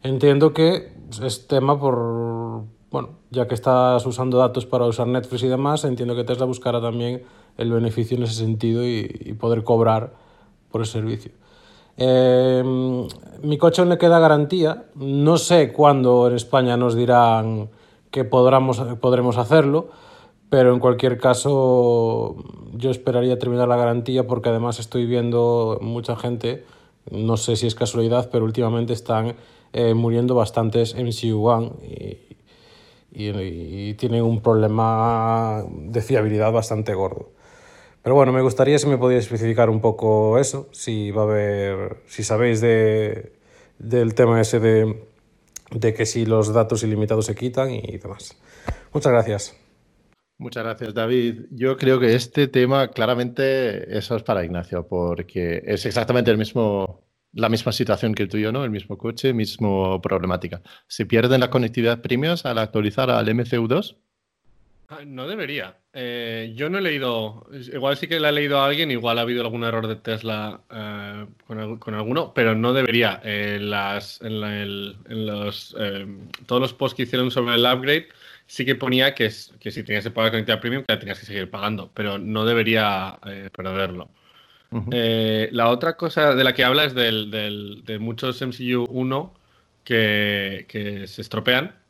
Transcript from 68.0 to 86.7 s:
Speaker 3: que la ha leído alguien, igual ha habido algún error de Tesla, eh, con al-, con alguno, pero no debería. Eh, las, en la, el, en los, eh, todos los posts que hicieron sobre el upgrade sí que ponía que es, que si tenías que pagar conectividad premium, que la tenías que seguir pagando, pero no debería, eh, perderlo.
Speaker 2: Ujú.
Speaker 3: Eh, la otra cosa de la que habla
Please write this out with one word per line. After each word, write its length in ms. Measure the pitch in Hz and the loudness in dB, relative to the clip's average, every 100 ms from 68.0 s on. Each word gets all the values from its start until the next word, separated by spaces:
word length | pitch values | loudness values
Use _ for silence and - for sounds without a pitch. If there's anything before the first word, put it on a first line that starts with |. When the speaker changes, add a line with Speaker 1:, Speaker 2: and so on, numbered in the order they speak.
| 151 | -2
Speaker 3:
que 140 | 165 | 0
la 80 | 151 | 0
ha 20 | |
leído 300 | 147 143 139 | 0 0 2
alguien, 280 | 139 147 160 | 2 0 -2
igual 280 | 123 117 117 | -2 0 0
ha 40 | |
habido 200 | 117 120 | -2 -2
algún 240 | 117 117 117 | -4 -4 -4
error 200 | 113 110 | -4 -4
de 120 | 107 | -8
Tesla, 640 | - 110 113 107 107 - _ | -8 -8 -6 -8 -8 -14 _
eh, 540 | 117 104 104 101 104 107 _ _ | -14 -12 -12 -12 -14 -18 _ _
con 140 | 110 | -12
al-, 180 | 107 113 | -10 -10
con 140 | 113 | -10
alguno, 380 | 107 107 143 160 | -6 -4 -4 -2
pero 220 | - 113 110 | 2 2 4
no 160 | 123 | 2
debería. 480 | 131 123 117 110 95 | 2 2 2 2 0
Eh, 360 | 113 104 104 104 | -8 -6 -4 -6
las, 640 | 104 101 98 101 101 - | -4 -4 -4 -6 -10 -14
en 180 | 113 110 | -10 -8
la, 240 | 104 104 | -6 -8
el, 320 | 101 101 101 98 - | -8 -8 -12 -14 -12
en 160 | 113 107 | -8 -6
los, 500 | 104 104 - - - | -6 -8 -10 -14 -8
eh, 300 | 104 98 98 98 98 - - | -6 -6 -12 -16 -18 -20 -4
todos 160 | 123 | -2
los 120 | 127 | -2
posts 220 | 123 135 - | -4 -6 -4
que 80 | |
hicieron 280 | 120 127 127 | -4 -2 0
sobre 240 | 123 120 120 | -2 0 2
el 100 | 120 | 4
upgrade 420 | 127 131 151 160 _ - - _ | 2 0 -2 -2 _ -20 -20 _
sí 180 | - | -6
que 120 | 127 127 | -2 -2
ponía 380 | 127 127 135 | 0 2 2
que 120 | - 110 | 2 -4
es, 280 | - - _ | -4 -20 _
que 120 | 110 | -14
si 120 | 123 | -12
tenías 220 | - 104 107 | -6 -6 -4
que 60 | |
pagar 200 | 113 110 | -2 0
conectividad 300 | 113 104 107 | 0 -2 -2
premium, 220 | 120 135 127 | -2 -6 -2
que 60 | |
la 60 | 110 | -4
tenías 200 | 101 95 | -4 -12
que 60 | - | -10
seguir 240 | 101 92 | -10 -8
pagando, 420 | 104 101 107 90 | -6 -6 -6 -10
pero 240 | - 104 101 | -8 -6 -6
no 280 | 98 110 113 | -6 -2 0
debería, 760 | 117 110 110 104 98 95 - 101 | 2 2 2 2 -2 -6 -12 -16
eh, 240 | 98 98 | -16 -16
perderlo. 540 | - 92 95 95 90 - _ _ _ _ _ _ | -12 -8 -4 -6 -6 -16 _ _ _ _ _ _
Speaker 2:
Ujú. 180 | 120 104 | -8 -4
Speaker 3:
Eh, 560 | 120 113 113 110 110 110 | -2 0 0 0 -2 -2
la 160 | 117 117 | 0 2
otra 300 | 123 165 - | 2 -2 -4
cosa 360 | 165 160 147 | -4 2 2
de 120 | 131 131 | 4 2
la 80 | |
que 100 | 123 | 2
habla 220 | 127 | 2